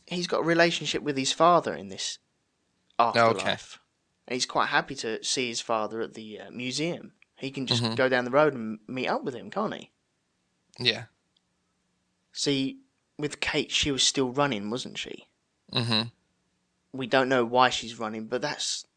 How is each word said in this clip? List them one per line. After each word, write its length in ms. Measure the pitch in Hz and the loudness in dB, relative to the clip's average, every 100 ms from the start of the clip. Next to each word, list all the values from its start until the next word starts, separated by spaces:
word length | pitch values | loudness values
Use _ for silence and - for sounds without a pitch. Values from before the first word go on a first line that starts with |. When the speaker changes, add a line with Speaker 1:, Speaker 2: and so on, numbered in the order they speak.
| - | -8
Speaker 1:
he's 220 | 175 175 | -6 -2
got 120 | - | 0
a 20 | |
relationship 580 | 156 170 170 165 143 - | 2 4 4 2 -4 -2
with 160 | 143 135 | -2 -2
his 140 | 131 | -2
father 420 | - 165 170 117 | 6 6 6 4
in 160 | 80 98 | -6 -8
this 300 | 95 - - _ _ _ _ _ _ _ - | -8 -8 -8 _ _ _ _ _ _ _ 2
Speaker 2:
Oh, 100 | 117 | 4
okay. 100 | 117 | 6
Speaker 1:
afterlife. 600 | 113 95 98 - - - _ _ _ _ - | 6 4 0 -2 -6 -20 _ _ _ _ -8
And 60 | |
he's 140 | 123 - | -4 -2
quite 220 | 147 107 | 0 2
happy 260 | 147 165 139 | 0 0 -8
to 280 | 117 110 | -6 -4
see 240 | - 139 123 | -2 -2 -2
his 120 | 117 | -4
father 400 | - 113 107 113 | -2 0 0 -4
at 140 | 107 113 | -8 -8
the, 260 | 110 98 | -14 -14
uh, 100 | 98 | -12
museum. 640 | 117 127 135 165 135 - _ _ - | -8 -6 -2 -4 -4 -12 _ _ -12
He 160 | 135 | -10
can 160 | 139 123 | -6 -2
just 160 | 120 | 0
Speaker 2:
Mm-hmm. 100 | 117 | 0
Speaker 1:
go 160 | 117 131 | 2 2
down 160 | 127 123 | 2 2
the 60 | |
road 240 | 139 151 127 | 4 4 2
and 240 | 110 110 - | -6 -8 -8
meet 200 | 127 120 | -4 -2
up 160 | 254 | -2
with 120 | 202 117 | -4 -8
him, 160 | 95 | -8
can't 220 | 190 208 - | -4 -4 -6
he? 160 | - _ _ _ _ _ _ _ _ - | -12 _ _ _ _ _ _ _ _ -2
Speaker 2:
Yeah. 240 | 123 110 120 _ _ _ _ _ _ _ _ _ _ _ _ | 0 0 -6 _ _ _ _ _ _ _ _ _ _ _ _
Speaker 1:
See, 460 | - 147 139 135 135 _ _ _ - | -4 0 2 0 -6 _ _ _ -6
with 220 | 147 - | -6 -2
Kate, 320 | - 135 - | -2 0 0
she 200 | - 147 | 0 0
was 120 | 131 | 2
still 260 | - 139 127 | 2 2 0
running, 380 | 131 143 107 104 | 2 0 0 -2
wasn't 280 | 127 - - | -4 -6 -10
she? 300 | - - - _ _ _ - | -10 -12 -18 _ _ _ -6
Speaker 2:
Mm-hmm. 380 | 120 117 110 117 _ _ _ _ _ _ _ _ | -4 0 -2 -2 _ _ _ _ _ _ _ _
Speaker 1:
We 160 | 131 120 | -8 2
don't 220 | 135 127 | 2 4
know 160 | 131 120 | 2 4
why 240 | 123 123 | 4 4
she's 300 | - 113 120 | 2 -8 -8
running, 260 | 110 110 110 | -6 -6 -4
but 160 | 123 | -4
that's, 440 | 147 - - - - | -4 -4 -4 -6 -10